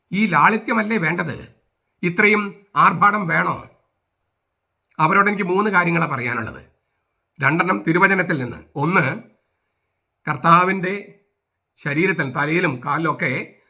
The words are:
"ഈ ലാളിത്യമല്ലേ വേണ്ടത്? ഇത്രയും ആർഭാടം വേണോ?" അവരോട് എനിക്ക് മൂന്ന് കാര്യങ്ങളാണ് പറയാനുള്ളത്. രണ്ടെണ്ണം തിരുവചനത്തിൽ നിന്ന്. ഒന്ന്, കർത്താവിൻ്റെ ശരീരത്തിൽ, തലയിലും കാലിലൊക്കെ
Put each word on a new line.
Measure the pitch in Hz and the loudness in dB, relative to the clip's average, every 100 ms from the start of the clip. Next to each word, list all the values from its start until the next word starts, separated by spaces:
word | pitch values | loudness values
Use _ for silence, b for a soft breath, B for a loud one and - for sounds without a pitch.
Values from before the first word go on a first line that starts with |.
| _ | _
"ഈ | 185 214 | -2 0
ലാളിത്യമല്ലേ | 156 165 220 214 226 214 220 | 4 4 2 -2 -2 -2 -2
വേണ്ടത്? | 160 175 165 101 - _ _ _ _ _ | -2 -2 -6 -10 -16 _ _ _ _ _
ഇത്രയും | 175 175 208 208 202 - _ 143 | -4 2 2 2 -2 -10 _ 2
ആർഭാടം | 180 165 202 202 175 | 2 4 2 2 0
വേണോ?" | 160 175 143 - _ _ _ _ _ _ _ _ _ _ _ _ - | -2 -2 -6 -10 _ _ _ _ _ _ _ _ _ _ _ _ -2
അവരോട് | 156 196 202 | 2 4 2
എനിക്ക് | 202 | 0
മൂന്ന് | 185 185 208 | 0 0 2
കാര്യങ്ങളാണ് | 190 170 170 160 | 2 2 0 -2
പറയാനുള്ളത്. | 131 120 117 110 65 - _ _ _ _ _ _ - | -4 -4 -6 -6 -12 -20 _ _ _ _ _ _ -2
രണ്ടെണ്ണം | 139 165 180 190 - | 0 2 0 0 0
തിരുവചനത്തിൽ | 170 196 190 175 156 | 2 2 2 0 -4
നിന്ന്. | 123 - - - | -6 -10 -12 -4
ഒന്ന്, | 151 190 135 196 - _ _ _ _ _ _ _ _ _ - | 0 0 0 -4 -12 _ _ _ _ _ _ _ _ _ -8
കർത്താവിൻ്റെ | 139 165 170 180 190 180 202 - - _ _ _ _ _ _ | -2 4 4 4 0 -4 -8 -12 -20 _ _ _ _ _ _
ശരീരത്തിൽ, | 151 143 190 175 139 | -4 0 0 0 -4
തലയിലും | 147 147 170 180 123 | -2 -2 0 0 -2
കാലിലൊക്കെ | 143 143 160 143 160 143 - b | -4 -2 -2 -2 -4 -4 -8 b